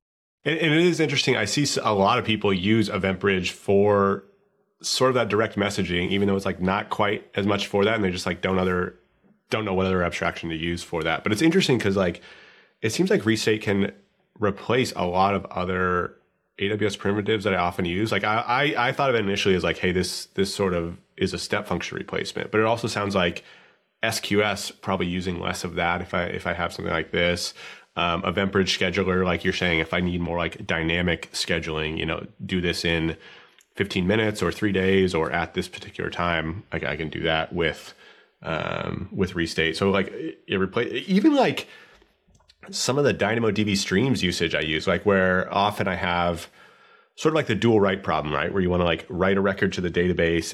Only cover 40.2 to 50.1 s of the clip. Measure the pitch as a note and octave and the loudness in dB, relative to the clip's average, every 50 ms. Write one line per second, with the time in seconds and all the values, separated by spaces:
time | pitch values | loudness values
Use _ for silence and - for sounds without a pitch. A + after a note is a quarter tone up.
40.2 | - - - - _ - G#2 F#2+ F#2+ F#2+ - A#2 B2 - - C3 C#3+ G3 F#3 G3 | -10 -10 -10 -12 _ -4 -2 -2 -2 0 0 -2 -2 -2 -4 -6 -2 0 2 4
41.2 | A3 D#4+ C#4+ C#4 A#3 E3 - - - - - - - - - _ _ _ _ _ | 4 6 6 6 4 2 0 -2 -8 -12 -18 -20 -20 -20 -20 _ _ _ _ _
42.2 | _ _ _ _ _ - _ _ - - - - - - B2 C#3+ C#3+ B2+ G2 - | _ _ _ _ _ -20 _ _ -18 -12 -8 -4 -2 -2 0 2 2 2 2 2
43.2 | - G2+ A2+ A#2 A#2 A2 G2 G#2+ G#2+ G#2 G2+ G2 - - F#2+ F#2+ B2 C#3 A#2+ G2 | 0 0 2 2 2 2 2 2 2 2 0 0 0 0 2 2 2 2 2 2
44.2 | - F#2 - - F2 D#2+ D2+ D2+ D#2 D#2 D#2 D#2 D#2 F#2+ F2+ E2+ - G#2 G2 F#2+ | 0 0 0 0 0 0 0 0 0 0 -2 0 0 0 0 2 2 2 4 4
45.2 | F#2 F#2 F#2 F#2 - - F2 G2+ G2+ G#2 G2+ - G#2+ G2 F2+ E2+ F#2+ F2+ F2 F2 | 4 4 4 2 0 0 0 2 2 2 0 0 -2 -2 -2 -2 0 0 0 2
46.2 | F2 F2 E2+ E2 - - - - - - - - - - - - _ _ _ - | 2 0 0 -2 -6 -12 -18 -20 -20 -20 -20 -20 -20 -20 -20 -20 _ _ _ -2
47.2 | - D#3 D#3 D#3 C#3 - A2+ F#2+ A2+ A#2 A2+ G#2+ G2 G2 F#2+ F#2+ - - E2 D2+ | 0 0 2 2 0 0 0 2 4 4 6 6 6 4 2 0 0 0 0 0
48.2 | D2+ D2+ D2 C#2+ D#2 - - G2 F#2 F2+ F2+ F2 F2 E2+ E2 E2 - - F2+ E2+ | 0 0 -2 -2 -2 0 0 0 2 2 2 4 4 2 2 0 -2 -6 -2 0
49.2 | F#2 F#2+ G2 F#2+ G2 G2 F#2+ - G#2+ F#2 - - F2+ F2 E2 F2+ F2 F2+ | 2 2 4 4 2 2 2 0 0 -2 0 -2 -4 -2 0 2 2 2